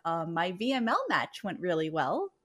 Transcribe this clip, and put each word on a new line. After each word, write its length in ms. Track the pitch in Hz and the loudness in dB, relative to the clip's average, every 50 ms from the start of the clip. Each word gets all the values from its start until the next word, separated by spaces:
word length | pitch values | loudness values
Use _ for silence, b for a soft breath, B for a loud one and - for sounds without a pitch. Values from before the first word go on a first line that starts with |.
| - | -4
um, 280 | 165 165 165 160 165 | -2 -2 -2 -2 -2
my 200 | 165 165 175 185 | -2 -2 -2 -2
V 200 | 180 190 226 254 | -2 -2 0 0
M 160 | 269 254 226 226 | 0 2 2 2
L 160 | 285 480 554 466 | 2 0 0 2
match 360 | 180 139 117 - - - - | 2 2 2 0 -6 -8 -6
went 160 | 196 170 - | -6 -6 -2
really 300 | 175 180 165 160 160 156 | 0 0 2 2 0 0
well. 420 | 160 156 135 139 185 - 392 392 _ _ _ | 0 0 2 2 2 0 -2 -4 _ _ _